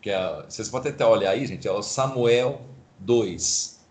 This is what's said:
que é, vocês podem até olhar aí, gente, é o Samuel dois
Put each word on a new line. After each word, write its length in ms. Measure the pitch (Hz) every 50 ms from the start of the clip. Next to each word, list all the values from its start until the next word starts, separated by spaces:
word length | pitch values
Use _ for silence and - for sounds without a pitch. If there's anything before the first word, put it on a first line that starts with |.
que 100 | - 104
é, 340 | 98 95 92 87 78 76 76 -
vocês 200 | - - 110 107
podem 220 | 110 127 131 147
até 160 | - - 127
olhar 240 | 113 113 110 98 95
aí, 160 | 98 135 139
gente, 220 | - 92 87 - 101
é 20 |
o 120 | 92 104
Samuel 800 | - - - - 131 135 - 123 120 117 117 120 127 135 143 - - - - - - _ _ _
dois 840 | 95 95 120 120 107 95 87 82 82 - - - - - - _ _ _